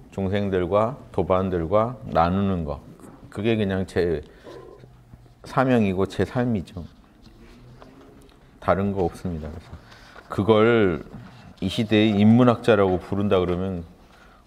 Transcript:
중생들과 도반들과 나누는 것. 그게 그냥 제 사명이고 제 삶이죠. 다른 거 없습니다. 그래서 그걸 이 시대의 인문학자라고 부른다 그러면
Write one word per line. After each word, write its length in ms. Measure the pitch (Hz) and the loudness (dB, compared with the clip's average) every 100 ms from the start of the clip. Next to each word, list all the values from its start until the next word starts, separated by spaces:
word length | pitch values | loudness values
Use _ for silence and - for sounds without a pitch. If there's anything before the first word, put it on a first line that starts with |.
| - | -14
중생들과 840 | - 95 101 101 92 87 101 113 - - | -6 -4 -2 -2 -2 0 0 -2 -6 -6
도반들과 840 | - 85 92 95 87 80 104 117 127 52 | -4 0 0 0 -2 0 0 0 -4 -4
나누는 580 | 80 85 95 98 92 | 0 2 0 -2 -2
것. 160 | 76 71 - - - - - | -6 -10 -14 -20 -20 -20 -16
그게 280 | - 110 110 | -6 -2 0
그냥 300 | 98 95 92 | -2 -4 -4
제 340 | 101 87 76 - - - - - - - - - - - _ | -2 -2 -4 -8 -20 -20 -20 -20 -20 -20 -20 -20 -20 -20 _
사명이고 600 | - - 131 123 101 92 95 | -6 -2 2 2 2 0 -2
제 180 | - | -2
삶이죠. 640 | 95 127 123 107 78 95 80 - - _ - - - - - - - - - - - - - - | -4 -2 -2 -4 -6 -14 -16 -20 -20 _ -20 -20 -20 -20 -20 -20 -20 -20 -20 -20 -20 -20 -20 -6
다른 320 | - 90 101 | -2 0 -2
거 100 | 98 | -2
없습니다. 460 | 85 - 92 80 78 | -4 -4 -10 -8 -10
그래서 220 | 82 - - - - - - - | -14 -18 -20 -20 -20 -20 -20 -10
그걸 720 | - 104 107 113 117 98 76 - - - - - - | -2 2 4 4 4 2 0 -8 -18 -20 -20 -20 -8
이 80 | 92 | -6
시대의 400 | - 110 107 110 | -4 2 4 4
인문학자라고 880 | 101 107 117 123 110 - 104 98 90 | 4 6 6 6 4 2 4 4 0
부른다 400 | - 98 101 95 | -2 -4 0 0
그러면 460 | 87 87 95 87 87 - - - - - | 0 -2 -6 -8 -12 -20 -20 -20 -20 -20